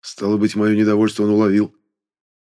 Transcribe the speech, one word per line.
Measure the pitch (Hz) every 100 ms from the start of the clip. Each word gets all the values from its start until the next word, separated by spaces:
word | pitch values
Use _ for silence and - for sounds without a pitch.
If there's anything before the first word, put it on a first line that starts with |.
Стало | - - 101 104
быть, | 104 101
моё | 107 107
недовольство | 107 104 107 107
он | 104
уловил. | 104 107 101 107 _ _ _ _ _ _ _ _